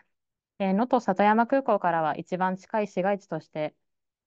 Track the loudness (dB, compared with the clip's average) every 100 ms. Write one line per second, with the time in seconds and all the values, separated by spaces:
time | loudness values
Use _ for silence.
0 | _ _ _ _ _ -4 -2 0 2 0
1 | 0 2 4 4 2 0 0 0 0 0
2 | -2 -4 -6 -2 -2 -4 -6 -4 -4 -2
3 | -2 -2 -6 -10 -8 -8 -8 _ _ _
4 | _ _